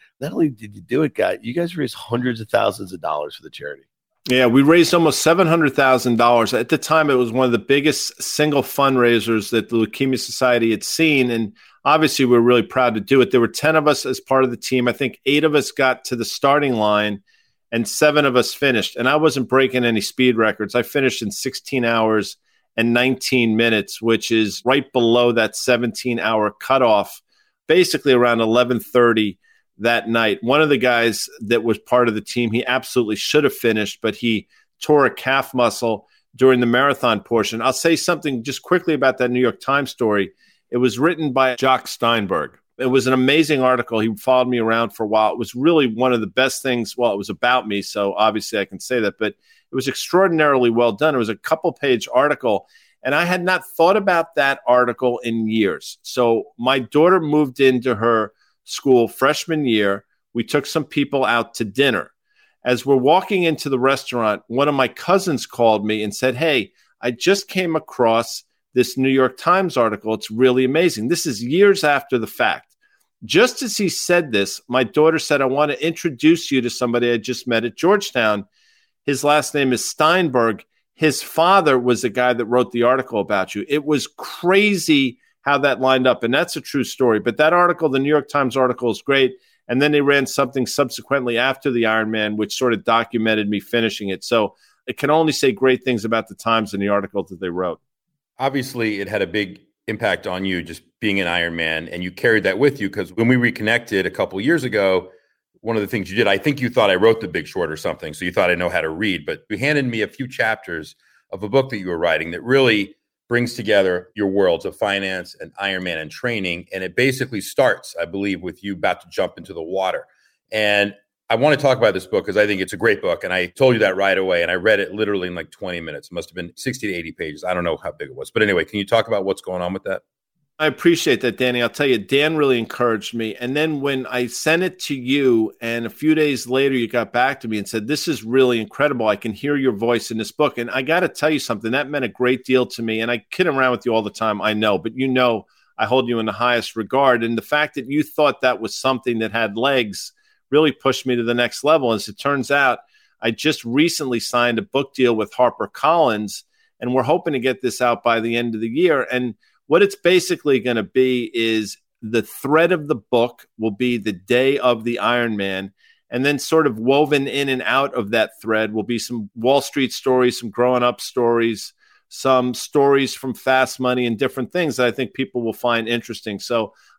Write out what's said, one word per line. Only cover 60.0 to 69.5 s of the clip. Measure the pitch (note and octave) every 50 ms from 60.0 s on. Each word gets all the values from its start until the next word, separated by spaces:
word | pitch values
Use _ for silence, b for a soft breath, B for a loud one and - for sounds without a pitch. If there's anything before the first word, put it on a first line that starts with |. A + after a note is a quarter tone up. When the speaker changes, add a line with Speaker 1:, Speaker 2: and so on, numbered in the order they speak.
| - _ _ _ _ _ -
Speaker 2:
We | A#2+
took | A2+ - - D3 C#3
some | - - D#3+ C3+
people | - - D3 C#3 - C#3+ C3+ B2+
out | A2+ A#2 A#2 A2+ - -
to | - A2+
dinner. | G2+ G2 C3 C#3+ C3+ A2 E2+ A#1+ - _ _ _ _ _ _ _ _ _ _ -
As | B2 B2+ A#2 -
we're | C#3 C#3
walking | B2+ B2 C#3+ E3 F#3+ F#3 - G#3 F3+ F3
into | E3 D3+ - - C#3+
the | C3+ B2
restaurant, | B2+ C3+ C#3 - - - B2+ A#2+ A2 G#2+ G#2 - - -
one | A#2 C3 C#3+
of | D3+ C#3+
my | C3+ B2+ A#2+
cousins | - - - E3+ F#3+ F#3+ F#3+ F3+ C#3+ A2+ -
called | - - - A#2 A2 G#2+ G2+ G#2
me | G#2+ G#2+ G#2+
and | G#2+ G2+
said, | G2+ - B2+ C3 A#2+
"Hey, | B2 E3 D#3+ C#3+ A#2+ F#2+ - _ _ _ _ _ _
I | - B2+
just | A#2 - - F3 G3+ G3 -
came | - - F#3 F#3 E3+ D#3+
across | D3+ - - - - A#2+ A2+ A2+ A#2 A2+ - - - - _ _ _ _ _ -
this | B2+ A#2+ - - C3+
New | C3 C3+
York | C3+ C3+ C3 B2+ -
Times | - - E3